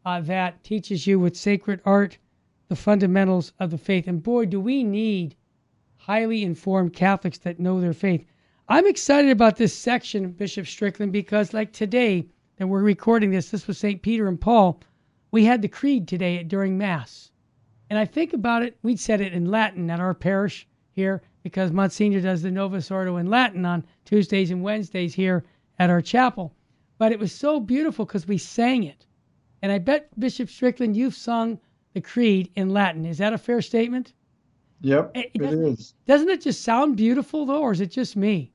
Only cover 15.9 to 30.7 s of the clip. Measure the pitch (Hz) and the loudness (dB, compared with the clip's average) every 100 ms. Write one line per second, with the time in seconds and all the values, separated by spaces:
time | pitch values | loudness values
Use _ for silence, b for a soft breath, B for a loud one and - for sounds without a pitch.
15.9 | 262 165 180 180 175 170 196 196 190 202 | 0 -2 -4 -2 -4 -4 -2 -2 -2 -2
16.9 | 160 110 - - _ _ _ _ _ - | -4 -6 -16 -20 _ _ _ _ _ -4
17.9 | 208 214 302 330 254 233 233 240 - 226 | -2 -2 -2 -2 -2 0 0 -2 -4 -4
18.9 | 214 - 208 190 175 175 220 214 185 170 | -2 0 0 0 -2 -2 0 -2 -2 -4
19.9 | 170 185 170 185 196 202 - - _ _ | -2 -4 -2 0 0 -2 -6 -18 _ _
20.9 | - 190 190 - b 175 190 185 175 196 | -4 -4 -4 -8 b -8 -4 0 2 0
21.9 | - 208 196 185 180 185 190 196 190 - | 2 0 2 0 -2 -2 -2 -4 -4 -4
22.9 | 190 185 175 175 240 247 185 175 175 - | -4 -2 -2 0 0 0 -2 -2 -2 -6
23.9 | b - 208 180 196 175 180 196 214 180 | b 0 2 2 0 0 -2 -4 -4 -6
24.9 | 185 175 - 190 175 - b b b 180 | -4 -4 0 0 0 -4 b b b 2
25.9 | 175 - 240 254 202 160 - _ _ _ | 2 2 2 2 0 -10 -14 _ _ _
26.9 | - 220 220 202 - 285 302 202 262 311 | 0 0 2 -4 -2 -2 0 0 0 0
27.9 | - 196 196 165 196 - - 240 262 156 | -4 -4 -6 -4 -4 -4 -2 0 0 -2
28.9 | - _ _ _ _ _ _ 196 202 185 | -8 _ _ _ _ _ _ -2 0 0
29.9 | 294 - - 254 - 233 - 247 | 0 -2 -6 -4 -4 -8 -2 -2